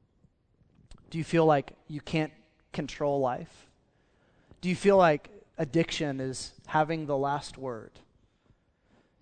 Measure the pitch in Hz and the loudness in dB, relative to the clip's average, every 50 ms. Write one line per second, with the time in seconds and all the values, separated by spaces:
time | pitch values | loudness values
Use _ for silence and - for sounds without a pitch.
0 | _ _ _ _ _ _ _ _ _ _ _ _ _ _ _ _ _ - - - | _ _ _ _ _ _ _ _ _ _ _ _ _ _ _ _ _ -20 -20 -20
1 | - - - 165 147 - 170 165 160 160 147 139 135 - - _ _ - 151 147 | -18 -10 -8 -8 -4 0 2 4 6 6 4 4 2 -4 -12 _ _ -12 -12 -12
2 | - - 160 160 156 147 - _ _ _ _ _ _ _ - 180 147 127 - - | -8 -4 -2 -2 -2 -4 -6 _ _ _ _ _ _ _ -8 -8 -8 -6 -6 -4
3 | 151 143 143 139 131 123 123 - 170 - - - - _ _ _ _ _ _ _ | -2 0 0 0 0 -2 -2 -4 -10 -14 -18 -20 -20 _ _ _ _ _ _ _
4 | _ _ _ _ _ _ _ _ _ _ - - - 185 175 - - 202 196 190 | _ _ _ _ _ _ _ _ _ _ -16 -8 -4 -4 -2 0 4 6 6 8
5 | 180 165 151 - - - - - - _ _ - 165 135 - 165 160 - - - | 8 6 4 2 -2 -12 -20 -20 -20 _ _ -8 -6 -2 0 0 0 0 -2 -6
6 | 156 143 135 135 131 131 127 - - - - _ - - - 156 156 151 165 160 | -4 -4 -4 -6 -6 -8 -8 -10 -12 -14 -16 _ -10 -2 0 0 2 0 -2 -6
7 | 156 143 143 135 139 139 143 143 - - - 131 131 131 117 110 107 - - - | -4 -2 -2 -2 0 0 -2 -4 -6 -10 -14 -12 -10 -10 -10 -10 -14 -18 -20 -20
8 | - _ _ _ _ _ _ _ _ _ _ _ _ _ _ _ _ _ _ _ | -20 _ _ _ _ _ _ _ _ _ _ _ _ _ _ _ _ _ _ _
9 | _ _ _ _ | _ _ _ _